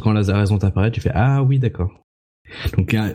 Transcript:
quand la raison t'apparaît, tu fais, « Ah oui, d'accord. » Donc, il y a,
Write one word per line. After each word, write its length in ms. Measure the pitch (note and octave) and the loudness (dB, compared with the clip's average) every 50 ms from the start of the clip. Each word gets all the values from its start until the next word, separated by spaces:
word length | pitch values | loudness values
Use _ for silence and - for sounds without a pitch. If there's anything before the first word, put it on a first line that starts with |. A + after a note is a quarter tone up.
quand 120 | - A2 G#2+ | 0 0 2
la 80 | G#2+ G2+ | 2 0
raison 360 | F#2+ F#2+ G2+ G#2 G2 G#2+ G2 | 0 2 0 2 2 0 2
t'apparaît, 320 | G#2 G2+ - F#2+ G2 A2+ A2 | 0 0 0 2 0 0 0
tu 80 | - | -2
fais, « 100 | - - - | -4 -2 0
Ah 280 | F2+ A2+ C3+ C#3 C#3 C3+ | 2 2 2 2 2 2
oui, 160 | C3+ C#3 C3+ | 2 2 2
d'accord. » 320 | B2+ A2 - - F2+ F#2+ - - _ _ _ _ _ _ _ _ _ - - - - - - | 0 -2 -2 -4 -6 -6 -6 -10 _ _ _ _ _ _ _ _ _ -20 -16 -10 -8 -4 0
Donc, 160 | G2+ F#2 - A2 | 0 0 0 0
il 40 | |
y 20 | A2 | 0
a, 160 | G#2+ G2+ - | 0 -2 -6